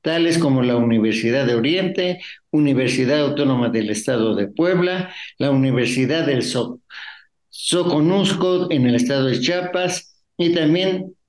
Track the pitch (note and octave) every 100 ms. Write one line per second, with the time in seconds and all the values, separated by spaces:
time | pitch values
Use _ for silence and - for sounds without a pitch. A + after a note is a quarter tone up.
0 | D3+ E3 E3+ E3 D#3 C3 B2 B2 A#2 A2+
1 | A2 A2 A#2 B2+ C3 A#2 B2 F3+ F#3 -
2 | F3+ F3+ - - _ D3+ D3 C3 B2+ C3
3 | B2+ D3 D3 - C#3 B2+ A#2+ A2+ G#2+ G#2
4 | - B2 A2 G#2 G2+ - E3+ F#3 F3+ F#3
5 | F#3 - - - C#3 C#3 C3+ B2 A#2 B2
6 | C3 D#3+ D3 C3 - B2+ A#2 - _ -
7 | - - _ _ _ - - E3+ E3+ D3
8 | D#3 G3 G3 F3 F3+ F3+ F3 D#3+ B2 A#2+
9 | B2 C#3 C3 A#2 B2+ F3 F3+ F3+ F3+ F3+
10 | - _ _ _ E3+ E3+ D3+ E3+ F#3+ F#3
11 | F#3 -